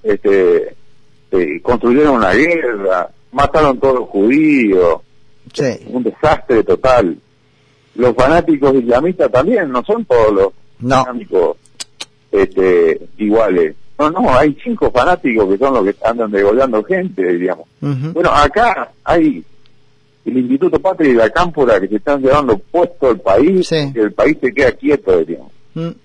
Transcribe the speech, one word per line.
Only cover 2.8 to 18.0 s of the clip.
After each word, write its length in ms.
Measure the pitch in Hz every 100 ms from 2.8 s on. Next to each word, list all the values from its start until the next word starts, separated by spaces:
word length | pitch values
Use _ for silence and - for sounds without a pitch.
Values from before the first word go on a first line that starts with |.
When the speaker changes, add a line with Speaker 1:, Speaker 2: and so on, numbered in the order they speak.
| 95 90 85 - _
Speaker 1:
mataron 460 | 127 139 160 151 123
todos 200 | 135 127
los 80 | 113
judíos. 920 | 98 107 143 156 143 107 92 87 80 _ - - - -
Speaker 2:
Sí. 280 | - 135 107 -
Speaker 1:
Un 140 | 123
desastre 580 | 120 - 151 151 - 117
total. 560 | 98 90 131 123 95 78 _ _ _ _ _ _ _ -
Los 180 | 123
fanáticos 600 | 113 131 165 165 147 139
islamistas 560 | 131 120 127 165 175 139
también, 400 | 123 165 233 156
no 120 | 127
son 200 | - 233
todos 280 | 226 120 110
los 160 | 101 98 - - -
Speaker 2:
No. 260 | 120 131
Speaker 1:
fanáticos, 520 | 127 120 101 92 80 73 _ _ - _ - _ _
este, 680 | 101 95 95 92 87 82 76 - -
iguales. 560 | 107 110 107 90 80 73 - -
No, 120 | 151
no, 220 | 180 147
hay 220 | 127 151 139
cinco 260 | 240 226 127
fanáticos 580 | 123 147 180 131 110 95
que 100 | 98
son 160 | 139
los 100 | 127
que 120 | 98 101
andan 260 | 110 120 110
degollando 520 | 101 101 117 135 110
gente, 380 | 104 190 185 - 90
digamos. 320 | 87 90 85 - _
Speaker 2:
Ujú. 320 | 143 135